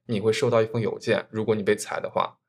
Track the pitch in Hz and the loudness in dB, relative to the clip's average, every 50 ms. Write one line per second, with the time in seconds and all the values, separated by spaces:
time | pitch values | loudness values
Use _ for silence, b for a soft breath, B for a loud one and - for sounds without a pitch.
0 | _ - 117 101 104 110 107 - - 120 113 113 110 107 - 120 110 95 95 - | _ -6 -4 0 2 0 2 2 2 2 4 4 2 2 0 -2 -2 -2 -4 -4
1 | - 117 107 95 - - 107 110 107 110 110 107 98 101 104 104 - - 82 82 | -2 0 0 0 -2 -4 -6 -2 0 0 0 2 2 2 2 2 0 -6 -6 -6
2 | 95 92 - 95 - - - _ _ | -6 -4 -2 -2 -2 -2 -4 _ _